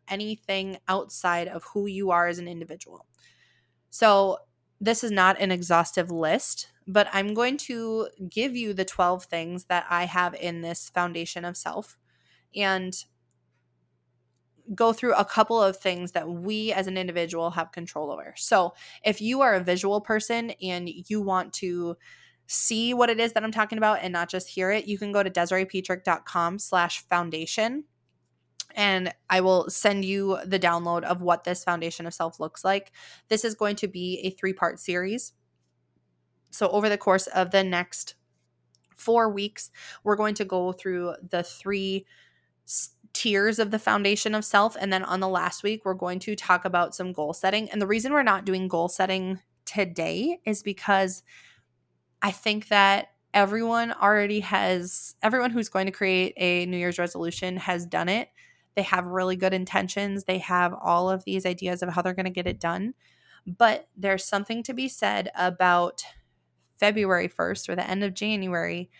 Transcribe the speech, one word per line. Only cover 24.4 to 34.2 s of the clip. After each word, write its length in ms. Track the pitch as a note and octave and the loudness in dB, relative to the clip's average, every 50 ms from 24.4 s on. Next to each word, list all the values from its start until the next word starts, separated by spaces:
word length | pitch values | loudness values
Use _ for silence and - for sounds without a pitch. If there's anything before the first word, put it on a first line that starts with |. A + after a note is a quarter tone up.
| F3 - | -6 -6
hear 200 | - - F#3 F#3 | -4 -2 0 2
it, 160 | G3+ G#3+ - | 0 0 0
you 120 | G#3 G#3 F#3+ | -2 -4 -4
can 160 | G#3 G#3 G3+ | -4 -2 0
go 100 | G3+ G3 | 0 0
to 60 | F#3+ | 2
desireepetrick 720 | F#3 - - F3 F#3+ F#3 F#3+ F#3+ - F#3+ F#3 - F#3 F3+ - | 2 0 0 2 2 0 0 0 -4 -4 -4 -4 -4 -2 0
dot 220 | G3 E3+ D#3+ - | 0 0 0 -2
com 340 | - - F3 E3+ E3+ F#3 G3+ | -4 -2 0 0 0 -2 -4
slash 480 | - - - F3+ F3 E3+ - - - - | -4 0 2 2 2 2 -2 -6 -4 -2
foundation. 760 | F3+ F3 F3 E3 D#3 D#3+ D#3+ D#3+ - - G#3+ A#3 B3 D4 D4+ _ _ _ _ _ _ _ _ _ _ _ _ _ _ - - - - | 0 0 0 0 -4 -6 -6 -4 -2 -2 0 0 -2 -4 -10 _ _ _ _ _ _ _ _ _ _ _ _ _ _ -16 -16 -8 -2
And 380 | - G#3 G3+ F#3+ F#3 F3+ F#3 - _ _ - | 0 2 2 2 2 0 -4 -6 _ _ 0
I 120 | F#3 F#3 | 2 4
will 280 | F#3 F#3 F#3 F3+ - - | 6 6 6 4 4 2
send 340 | - - - G#3+ G3+ G3 G3 | 0 2 2 2 2 2 0
you 340 | F#3+ G3 G3 G3 G3 F#3+ - - | -2 -2 0 0 0 -2 -2 -2
the 140 | F#3 F#3+ F#3+ | -2 0 2
download 440 | F3+ F3 E3+ E3+ E3+ F3 E3+ E3+ E3+ | 2 2 2 2 0 0 -2 0 0
of 180 | - F3+ F3+ | -2 -2 0
what 220 | F3+ F3 E3+ E3+ - | 2 2 2 2 2
this 200 | F3 F3+ F3 - | -2 -4 -4 -2
foundation 420 | - F3 E3+ E3 E3+ E3 - E3+ | -2 -2 -2 -2 -6 -6 -8 -10
of 80 | E3+ E3+ | -8 -6
self 260 | - E3+ E3 - - | -4 -6 -6 -6 -6
looks 240 | D#3 D#3+ - - - | -8 -8 -8 -4 0
like. 280 | F#3 G3 G3 G3 - _ - - - - - _ - | 0 0 0 -2 -6 _ -20 -20 -20 -20 -14 _ -2
This 160 | A3 A3 A3+ | -2 0 0
is 100 | A#3 G#3+ | -2 -2
going 200 | - A3 G#3 G#3 G#3 | -2 -2 -2 -2 -2
to 100 | - G3 | -4 -6
be 320 | - F3+ F3+ F3+ F#3 - | -6 -6 -6 -6 -6 -4